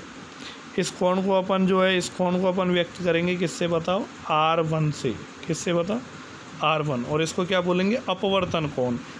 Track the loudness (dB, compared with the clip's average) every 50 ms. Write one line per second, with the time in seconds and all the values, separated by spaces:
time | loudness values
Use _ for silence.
0 | -6 -16 -16 -16 -18 -16 -16 -16 -14 -14 -14 -16 -14 -6 -2 -2 -2 -2 -2 0
1 | 2 2 2 2 2 2 2 2 2 2 2 4 4 4 4 4 4 4 4 2
2 | 0 -2 -2 0 0 2 2 2 2 2 2 2 2 2 2 2 0 0 -4 -4
3 | 0 2 2 2 2 2 0 0 0 -2 -2 -2 -2 0 0 0 0 0 0 0
4 | -2 -4 -10 -10 -4 0 2 4 4 4 4 2 2 2 2 2 2 0 0 -2
5 | -2 -4 -4 -4 -8 -14 -16 -12 -6 -4 -4 -2 -2 0 0 0 0 0 -2 -4
6 | -6 -8 -16 -16 -16 -16 -16 -16 -16 -14 -8 -2 0 2 2 2 0 0 -2 -2
7 | -2 0 0 0 0 0 0 -2 0 2 2 2 2 2 2 2 2 2 0 0
8 | 0 -2 -2 0 0 2 2 2 2 0 0 -2 -2 -2 -2 0 0 0 -2 -4
9 | -6 -10 -16 -16